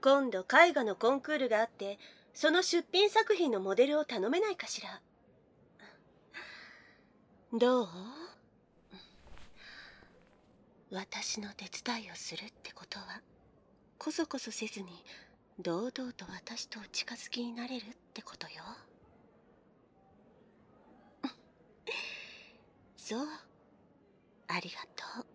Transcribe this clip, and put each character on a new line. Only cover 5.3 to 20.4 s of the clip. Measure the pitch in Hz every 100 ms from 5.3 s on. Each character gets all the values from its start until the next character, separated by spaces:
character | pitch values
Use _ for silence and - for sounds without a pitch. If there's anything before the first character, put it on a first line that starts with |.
| _ _ _ - _ - - _ _ _ - - - - - - - _ _ _ _ _
ど | 233 240 254
う？ | 196 175 202 285 339 - _ _ _ _ _ 190 - - - - - - - - - - - - - - _ _ - - -
私 | 190 202 214 214 -
の | 202
手 | - 190 -
伝 | - 233
い | 202
を |
す | 170 - 165
る |
っ | 214 -
て | -
こ | - -
と | -
は、 | - - _ - - - _ _ _ _
コ | -
ソ | 302 311
コ | 269
ソ | -
せ | - 214
ず | -
に、 | 185 170 - - - - _ -
堂 | 180 170 240
々 | 262 254
と | - 180
私 | 185 - 233 -
と | 214
お | 202
近 | - -
づ | 240 -
き | 240
に | 240
な | 233 240
れ | 254
る |
っ | 208 254 _
て | -
こ | - -
と | -
よ。 | - - - - - - - - - _ - _ _ _ _ _ - - -